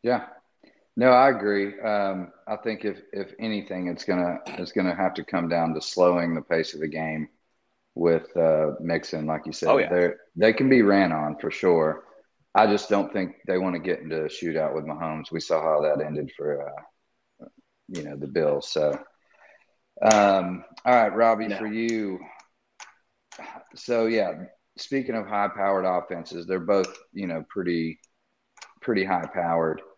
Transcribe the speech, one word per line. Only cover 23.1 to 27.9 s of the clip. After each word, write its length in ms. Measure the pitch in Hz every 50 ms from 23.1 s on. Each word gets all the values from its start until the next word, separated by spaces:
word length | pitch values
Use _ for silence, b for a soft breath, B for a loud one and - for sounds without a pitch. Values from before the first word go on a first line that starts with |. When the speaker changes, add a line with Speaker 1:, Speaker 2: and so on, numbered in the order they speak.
| _ _ _ _ - - B B B B - _ -
Speaker 1:
So, 300 | - - - 120 117 113
yeah, 260 | 113 113 110 98 87 80 78 90 - _ _ _ _ _ -
speaking 380 | - - 139 135 127 - 117
of 120 | 113 104 98
high-powered 560 | 104 101 101 101 - 104 98 98 98 95 92
offenses, 600 | 95 90 90 87 - 90 85 82 - - 87 85 87
they're 120 | 95 92
both, 380 | 82 90 101 98 90 - - - - _
you 160 | _ 98 98 90
know, 160 | 85 82 76 _
pretty, 500 | - 104 92 90 87 82 82 82